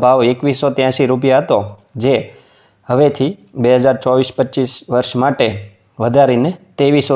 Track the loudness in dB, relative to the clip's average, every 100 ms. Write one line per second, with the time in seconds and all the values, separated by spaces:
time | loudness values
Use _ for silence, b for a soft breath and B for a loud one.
0 | 2 2 2 0 -2 -2 -2 0 0 0
1 | 0 0 2 0 2 0 -2 -10 _ -4
2 | 0 0 -4 b b b b b -4 0
3 | 2 0 -4 -6 _ -2 2 2 2 0
4 | 0 0 0 -2 -4 -4 -4 -6 -4 -4
5 | -2 -2 -2 0 -2 -4 -12 _ _ -6
6 | -2 2 2 2 -2 -4 _ -2 0 2
7 | 0